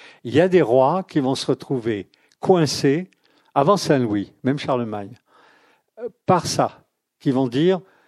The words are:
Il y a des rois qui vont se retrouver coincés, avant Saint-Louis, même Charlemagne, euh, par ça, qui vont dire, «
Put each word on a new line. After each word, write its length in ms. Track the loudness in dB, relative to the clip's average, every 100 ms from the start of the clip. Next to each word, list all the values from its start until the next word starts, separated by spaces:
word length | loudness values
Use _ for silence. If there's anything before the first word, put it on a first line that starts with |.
| -20 -16
Il 100 | -2
y 80 | 0
a 60 | 4
des 140 | 4
rois 420 | 4 4 4 0
qui 160 | -2 -2
vont 160 | -2 -2
se 120 | -4
retrouver 600 | -6 -4 -6 -4 -6 -8 _ _ _
coincés, 680 | 2 2 2 0 0 0 -4 _ _ _ _ 0
avant 220 | 2 0
Saint-Louis, 560 | 2 0 0 -2 -6 _
même 160 | -6 -4
Charlemagne, 560 | -4 -4 -4 -8 -12 -18 _ _ _ _ _ _ _ -16
euh, 100 | -16 -12 -2
par 200 | -2 0
ça, 380 | -2 -4 -4 _ _ _ _
qui 120 | -2
vont 160 | 0 0
dire, « 340 | 0 0 0 -4 _